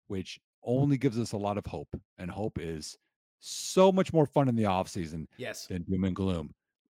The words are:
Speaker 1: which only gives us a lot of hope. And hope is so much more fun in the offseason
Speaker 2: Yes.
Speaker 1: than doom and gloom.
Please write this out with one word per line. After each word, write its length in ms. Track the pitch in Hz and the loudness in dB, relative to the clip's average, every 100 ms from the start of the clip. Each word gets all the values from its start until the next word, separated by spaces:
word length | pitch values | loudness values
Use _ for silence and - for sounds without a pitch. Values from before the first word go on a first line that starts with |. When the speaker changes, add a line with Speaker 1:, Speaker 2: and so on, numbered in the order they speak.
| - | -10
Speaker 1:
which 340 | 95 87 - _ _ | -8 -8 -12 _ _
only 340 | 117 127 143 131 | -2 2 2 2
gives 220 | 131 110 | 2 0
us 140 | 113 | -4
a 40 | 107 | -2
lot 220 | 101 101 | -2 -2
of 80 | - | -4
hope. 280 | 82 71 - - - | -8 -10 -12 -14 -12
And 140 | 90 | -10
hope 280 | 95 107 - | -6 -6 -4
is 380 | 82 80 - - _ _ _ _ | -6 -8 -10 -16 _ _ _ _
so 520 | - - - 185 190 | -14 -10 -2 6 6
much 220 | 190 - | 6 4
more 100 | 165 | 4
fun 240 | 143 151 135 | 4 4 4
in 80 | 117 | 4
the 60 | |
offseason 640 | 104 92 92 101 80 82 73 - | 2 2 0 -4 -6 -6 -10 -12
Speaker 2:
Yes. 300 | 117 - - | -12 -10 -8
Speaker 1:
than 160 | 92 | -6
doom 220 | 85 95 | -2 0
and 120 | 95 90 | 0 0
gloom. 380 | 95 87 76 - _ _ _ | 0 0 -4 -14 _ _ _